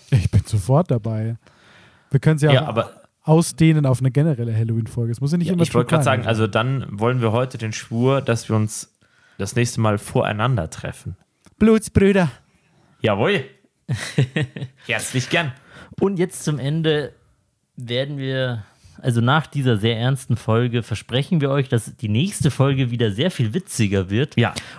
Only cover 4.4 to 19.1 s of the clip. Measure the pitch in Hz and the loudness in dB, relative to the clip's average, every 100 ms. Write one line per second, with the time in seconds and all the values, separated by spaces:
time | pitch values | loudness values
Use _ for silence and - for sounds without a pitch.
4.4 | 117 113 113 113 110 120 117 117 143 175 | -2 0 0 -2 -2 -4 -4 -2 -2 0
5.4 | 165 180 165 120 120 156 143 131 113 110 | 0 0 2 2 2 2 2 2 0 0
6.4 | 110 113 123 135 - 101 113 127 113 113 | 0 0 0 -2 -6 -2 0 2 2 0
7.4 | 127 117 110 107 - 113 123 135 127 117 | -2 -4 -8 -8 -6 0 2 2 0 -2
8.4 | - 110 107 - - _ _ _ _ - | 0 0 0 -6 -14 _ _ _ _ -10
9.4 | 98 117 120 - 110 101 - 131 98 104 | -4 -2 -2 0 0 0 -2 -2 -2 0
10.4 | 120 120 80 - - - - 92 _ _ | 0 0 -4 -8 -12 -12 -14 -14 _ _
11.4 | _ - 220 220 - - 196 196 160 - | _ 0 4 4 2 2 4 4 0 -4
12.4 | _ _ _ _ _ _ 110 98 151 196 | _ _ _ _ _ _ -2 0 0 0
13.4 | - - _ _ - 120 - - 131 151 | -4 -16 _ _ -8 -8 -4 -2 -2 -2
14.4 | 131 - 131 _ - 110 - 131 127 170 | -6 -8 -14 _ -6 -4 -4 -4 -2 -2
15.4 | 156 - - - - - 196 190 180 - | -4 -8 -18 -20 -20 -2 0 0 -2 -4
16.4 | - 147 135 160 160 151 143 - _ _ | -4 -4 -2 0 0 0 -4 -12 _ _
17.4 | _ _ _ - 117 120 139 143 131 131 | _ _ _ -16 -6 -4 -4 -6 -4 -4
18.4 | 127 117 - _ - - 131 | -4 -6 -10 _ -20 -6 -2